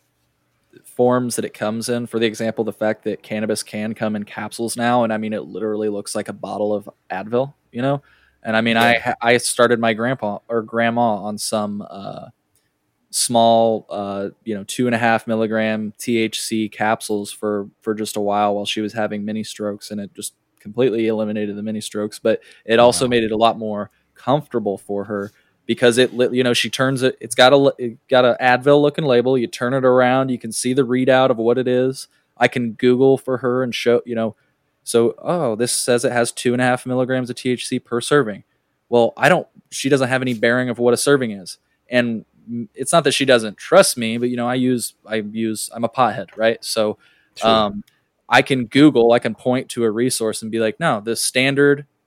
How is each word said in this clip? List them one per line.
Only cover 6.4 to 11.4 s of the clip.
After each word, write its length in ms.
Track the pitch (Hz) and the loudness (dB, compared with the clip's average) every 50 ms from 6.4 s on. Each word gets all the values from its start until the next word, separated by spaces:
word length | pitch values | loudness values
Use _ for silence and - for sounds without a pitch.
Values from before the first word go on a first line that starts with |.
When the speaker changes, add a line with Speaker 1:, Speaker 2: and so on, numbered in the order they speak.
| - 98 101 101 107 104 104 | -10 -8 -6 -4 -2 -2 -2
Speaker 1:
of 160 | 101 104 - - _ _ _ | -4 -6 -10 -20 _ _ _
Advil, 440 | 90 92 101 107 120 123 135 143 - _ _ _ | -10 -10 -6 -4 -2 -2 -2 -4 -8 _ _ _
you 100 | - 120 | -8 -4
know? 220 | 131 139 143 143 - _ _ _ _ _ _ _ | -2 -2 -2 -4 -6 _ _ _ _ _ _ _
And 140 | _ 113 110 | _ -2 -2
I 40 | 110 | 0
mean, 160 | 113 117 113 | 2 2 2
I 180 | 113 117 117 120 | 4 4 4 4
Speaker 2:
Yeah. 60 | 113 | 2
Speaker 1:
ha-, 140 | - 123 117 - | 0 -4 -4 -2
I 140 | 117 117 123 | 2 2 2
started 420 | 120 - - - - 120 117 120 113 | 2 0 -2 2 2 4 4 4 2
my 160 | 117 113 110 | 2 0 0
grandpa 440 | 104 117 127 135 - 110 104 104 - - - | 0 -2 -4 -4 -4 -4 -6 -6 -8 -8 -4
or 140 | 117 117 | -4 -4
grandma 520 | 107 110 113 113 117 117 117 120 120 117 107 98 | -4 -4 -2 0 0 0 2 2 0 0 0 -2
on 160 | 95 107 107 | -4 -8 -8
some, 480 | 104 | -8